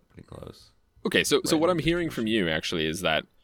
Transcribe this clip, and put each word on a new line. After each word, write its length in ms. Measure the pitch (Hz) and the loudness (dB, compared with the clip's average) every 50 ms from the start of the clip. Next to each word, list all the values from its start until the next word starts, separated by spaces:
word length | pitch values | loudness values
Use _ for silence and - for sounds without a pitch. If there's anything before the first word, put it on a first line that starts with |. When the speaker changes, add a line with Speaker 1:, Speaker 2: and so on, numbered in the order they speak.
| _ _ | _ _
Speaker 1:
pretty 180 | _ - - | _ -20 -20
close. 440 | _ 50 50 - - - - - _ _ _ _ _ _ - - | _ -18 -16 -16 -16 -18 -20 -20 _ _ _ _ _ _ -8 -6
Speaker 2:
Okay, 160 | 214 - 92 | 0 2 2
so, 200 | 87 - 147 - - | 4 4 2 2 2
so 120 | - 170 | 2 2
Speaker 1:
Right 40 | 151 | 2
Speaker 2:
what 60 | 165 | 2
Speaker 1:
in 60 | 180 | 2
Speaker 2:
I'm 40 | 180 160 | 0 0
Speaker 1:
the 40 | |
Speaker 2:
hearing 260 | 131 165 170 175 165 147 | 0 0 0 0 -2 -4
from 140 | - 123 113 | -4 -4 -2
Speaker 1:
discussion. 220 | 107 113 107 87 | 0 2 2 2
Speaker 2:
you 40 | 80 | 2
actually 360 | 78 80 - - - 82 78 | 0 -2 -2 -2 -2 -2 -2
is 160 | 80 80 - | -2 -2 -2
that 240 | 87 80 78 71 - _ _ _ | -2 0 0 0 -2 _ _ _